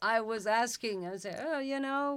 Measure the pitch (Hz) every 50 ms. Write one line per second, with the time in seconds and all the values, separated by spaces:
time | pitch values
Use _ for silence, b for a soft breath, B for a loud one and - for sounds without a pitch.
0 | - 208 226 226 220 220 226 220 190 214 214 226 247 233 - - - 226 208 185
1 | 175 175 190 190 185 202 175 - 262 320 320 277 269 269 269 277 277 269 277 277
2 | 285 285 285